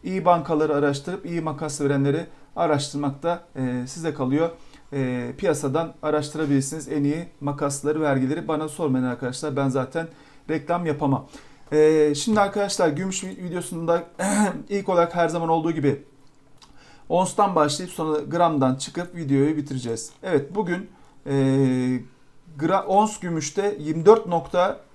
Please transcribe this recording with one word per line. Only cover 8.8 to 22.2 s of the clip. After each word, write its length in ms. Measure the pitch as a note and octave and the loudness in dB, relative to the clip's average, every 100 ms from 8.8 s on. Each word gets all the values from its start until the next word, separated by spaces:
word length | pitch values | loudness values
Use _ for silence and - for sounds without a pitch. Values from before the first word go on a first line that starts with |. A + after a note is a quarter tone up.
| D3 B2+ | 0 0
arkadaşlar, 520 | B2+ A#2+ B2+ C3 D#3 C#3 | 0 -4 -6 -6 -4 -2
ben 120 | C#3 | 0
zaten 400 | C3 B2+ E3 E3 - - - - | 0 -2 -6 -8 -12 -20 -20 -4
reklam 360 | D#3 C#3 F3 E3 | -4 -2 -2 -2
yapamam. 400 | C#3+ C#3 C3+ - - - - - | -2 0 0 -4 -20 -20 -20 -2
E, 400 | D3+ D#3 D#3 D3+ | 4 6 6 4
şimdi 260 | D3 - G#3+ | 2 2 2
arkadaşlar 480 | G3 G#3 G3+ - E3+ | 2 2 -2 2 2
gümüş 360 | D3 F#3+ F#3+ | 2 -4 -6
vi-, 200 | F#3 F#3+ | -8 -10
videosunda 600 | F3+ F3+ E3+ E3 E3 E3+ - - | -8 -6 -6 -4 0 0 -2 -4
<clears throat> 500 | F#3+ G3+ G#3 E3+ - | 0 2 2 -2 -6
ilk 200 | G3+ G3 | -4 0
olarak 260 | F3 E3+ | 2 2
her 140 | E3+ E3 | 2 0
zaman 200 | E3 E3 | 0 0
olduğu 220 | E3 D#3 | 0 0
gibi 320 | D#3 C3+ G#2+ - - - _ _ - - - - - - | 0 0 0 -8 -20 -20 _ _ -20 -20 -20 -20 -20 -2
onstan 460 | E3+ F3+ - G3+ | 0 0 2 2
başlayıp 380 | E3+ D3 C#3+ F3+ | 4 2 0 -8
sonra 260 | - D#3 D3+ | -6 -2 -2
gramdan 560 | D3 E3 E3+ D3+ C3 | -2 2 2 4 2
çıkıp 400 | C3+ - E3 F3 | 0 -6 -8 -8
videoyu 420 | F3 D3 C#3 D3 D#3 | -8 0 4 4 2
bitireceğiz. 540 | C#3 C3 A#2+ A2+ - - | -4 -6 -6 -6 -8 -10
Evet, 320 | F#3+ D#3+ - | 0 0 0
bugün, 360 | G3 F3+ F3+ - - - - - | -4 -2 -4 -6 -18 -20 -16 -2
e, 60 | C#3 C3+ C3+ C3+ B2+ B2+ B2+ - - | 2 2 4 2 2 0 -2 -6 -20